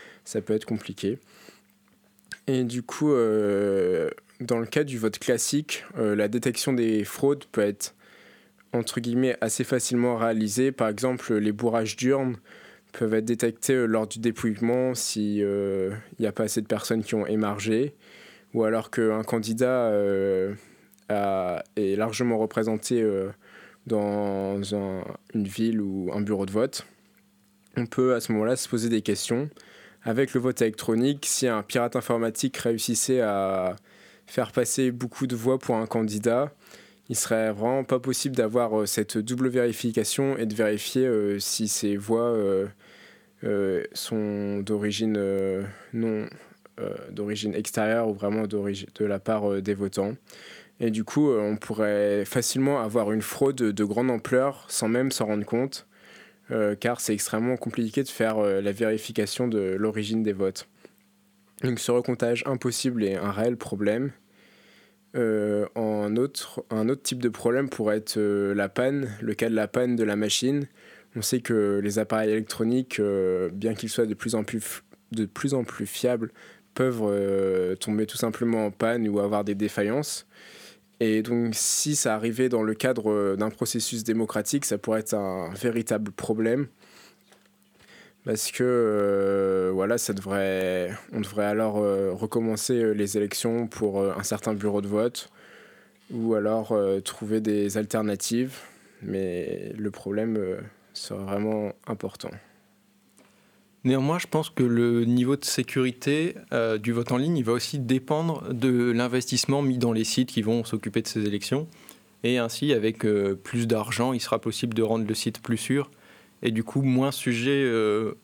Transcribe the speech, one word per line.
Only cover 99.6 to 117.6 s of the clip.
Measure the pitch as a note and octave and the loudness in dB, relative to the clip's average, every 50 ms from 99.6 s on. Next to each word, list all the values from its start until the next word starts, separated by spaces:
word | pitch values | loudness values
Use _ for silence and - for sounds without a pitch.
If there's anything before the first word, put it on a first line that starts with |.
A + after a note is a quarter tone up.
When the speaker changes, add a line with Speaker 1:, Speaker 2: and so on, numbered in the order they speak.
| G1+ - - G#2+ | -8 -10 -8 -6
Speaker 1:
le | G#2 G#2 G2 | -6 -6 -6
problème, | - - G2 G2+ G#2+ A2 A2+ A2 | -6 -8 -4 -2 -2 0 0 0
euh, | G#2+ G2 F#2 F#2+ G2 A2 G#2 - _ _ _ - | 0 0 -2 -4 -6 -8 -12 -16 _ _ _ -14
serait | - - - G2+ G2 G2 | -14 -10 -10 -8 -8 -6
vraiment | G2 G2+ G2+ G#2 A2 A2 G#2+ G#2 G2 - - - | -4 -2 -2 0 0 -2 -2 -2 -4 -6 -10 -8
important. | - A2+ G2+ - F#2+ - - - - - G2 - - _ _ _ _ _ _ _ _ _ _ _ _ _ _ - _ _ _ _ _ _ _ _ _ _ _ - | -8 -8 -6 -6 -10 -10 -10 -12 -12 -12 -14 -18 -20 _ _ _ _ _ _ _ _ _ _ _ _ _ _ -20 _ _ _ _ _ _ _ _ _ _ _ 2
Speaker 2:
Néanmoins, | B2+ C3 C3+ C3 C#3+ E3 F3 | 2 2 4 4 2 0 0
je | - | -2
pense | - - D#3 D3+ - | -2 -2 -2 -2 -2
que | - - C3 | 0 0 2
le | A#2+ A#2+ A#2 A#2+ A#2+ A#2 A#2 A#2 | 2 4 4 4 4 4 4 4
niveau | A#2 A#2+ B2 B2 B2+ C#3+ | 4 4 4 4 2 2
de | C#3+ - | 0 -2
sécurité, | - - - B2 - - C3+ B2+ B2+ B2 - - C#3+ C#3+ D#3 D#3+ F3+ G#3 - - - B2 | -4 -2 -2 -4 -2 0 0 0 0 -2 -2 -2 0 0 2 0 -2 -4 -6 -10 -4 -2
euh, | A#2+ A2+ A2+ A2 G#2+ | 0 0 2 0 0
du | G#2 A#2+ | 0 0
vote | A#2 A#2 A#2 - C3 | 0 0 0 0 0
en | |
ligne, | B2 C#3 E3 F3 | 0 2 2 2
il | D3 A#2+ | 0 2
va | A2+ A#2+ | 2 0
aussi | B2 - - - C#3+ | 0 0 -4 -4 -4
dépendre | B2+ A#2 C3 C3 C3 - D#3 D3+ E3 E3 D#3+ - - - B2+ | 0 2 0 0 2 0 0 0 2 0 -2 -4 -4 -6 -4
de | A#2 B2+ C3 B2 B2 A#2+ B2 | 0 2 4 4 4 4 4
l'investissement | A#2 A#2 B2 B2 A#2+ B2+ A#2+ - C3 A#2+ - - C#3 C#3+ C#3+ | 4 2 2 2 2 0 0 0 -2 -2 0 2 2 2 2
mis | C3+ B2+ B2 | 2 2 2
dans | A#2+ A#2+ A2+ | 2 2 2
les | A2 A2 | 2 0
sites | - - - C3 B2+ | 0 2 0 0 0
qui | - A#2 G#2 | 0 -2 0
vont | A2 A#2 A#2+ A2+ | 2 0 0 0
s'occuper | - - G#2+ - G#2+ - A2+ | -2 -4 -4 -4 -2 -2 -2
de | A2+ | -4
ces | - - A2 G#2 | -2 -2 -2 -2
élections. | G#2 G2+ G2+ - - C3+ C#3+ D#3+ E3 - - - - - - _ _ _ _ - | 0 -2 -2 -2 0 0 0 -2 -4 -10 -20 -20 -20 -20 -20 _ _ _ _ 0
Et | A#2+ B2+ B2 | 2 2 2
ainsi, | A#2 A#2 - - C#3+ D3+ C3+ | 2 0 -2 -2 2 2 4
avec, | A2+ G#2 A2 G#2+ - - | 4 4 2 0 2 2
euh, | G#2+ G#2+ G2+ G2+ G2 G2 | 2 4 4 4 2 0
plus | F#2+ - - - A#2+ A#2 A2+ | -2 -6 -6 -2 -2 2 2
d'argent, | A#2 G#2+ G#2 - - - A#2+ C3 C3 | 2 0 0 -4 -2 0 0 0 0
il | A#2 | -2
sera | - - A#2 A2+ | -2 0 -2 -2
possible | - A#2 G#2+ - - A#2 A2 | -2 -2 -4 -2 -2 -2 2
de | A2+ A2 | 2 2
rendre | G#2+ A2+ A2+ A2 | 2 2 0 0
le | G#2+ A2 | -2 -2
site | - - A#2+ G#2+ - | -2 -2 -4 -6 -6
plus | - - A#2 | -4 -4 -4
sûr | A2 - - C3 C#3+ C#3+ - - - - - - - - - _ - - | -4 0 0 0 0 0 -4 -8 -20 -20 -20 -20 -20 -20 -20 _ -4 -2
et | A#2 | -2
du | A2 A2 A#2 | 0 0 -4
coup | - - C#3 C#3 | -2 0 0 2
moins | C3 B2+ B2+ C3 C#3 C#3 | 4 4 4 2 2 0
sujet, | - - B2+ A#2+ A#2 A#2+ C3+ C#3 C#3 | -2 -2 -2 -2 0 0 0 2 2